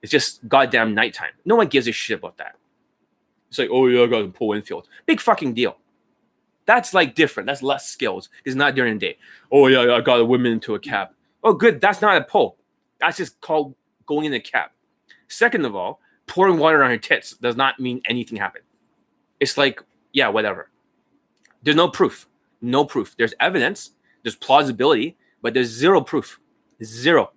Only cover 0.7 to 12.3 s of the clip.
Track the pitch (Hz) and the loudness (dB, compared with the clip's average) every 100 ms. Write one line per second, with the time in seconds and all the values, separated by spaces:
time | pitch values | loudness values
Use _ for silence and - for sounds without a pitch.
0.7 | 123 110 104 110 - 78 _ 170 233 185 | 0 0 0 -2 -4 -14 _ 0 2 2
1.7 | 139 117 110 - 101 92 _ - - _ | 0 -2 -6 -6 -8 -10 _ -18 -18 _
2.7 | _ _ _ _ _ _ _ _ - 123 | _ _ _ _ _ _ _ _ -6 -2
3.7 | 127 131 123 120 117 101 - 110 104 - | 2 2 4 2 2 -4 -6 -4 -4 -8
4.7 | - - - - 220 - 214 139 113 117 | -14 -14 -12 -2 0 2 0 -2 -2 -4
5.7 | - _ _ _ _ _ _ _ _ - | -4 _ _ _ _ _ _ _ _ 0
6.7 | 240 - 190 147 - 151 - 101 139 131 | 2 2 2 0 2 0 0 -8 -6 -4
7.7 | 143 - - 117 95 - _ - 131 143 | -4 -6 -6 -6 -6 -14 _ -10 0 0
8.7 | 131 120 107 95 - _ - _ 139 135 | 2 -2 -2 -6 -10 _ -20 _ 6 6
9.7 | 131 120 120 131 123 117 123 123 113 - | 6 4 2 2 2 4 2 0 -2 -4
10.7 | 104 - 107 95 _ _ _ 220 208 226 | -10 -6 -6 -6 _ _ _ 0 4 2
11.7 | 143 196 190 214 180 127 | 2 0 2 2 2 0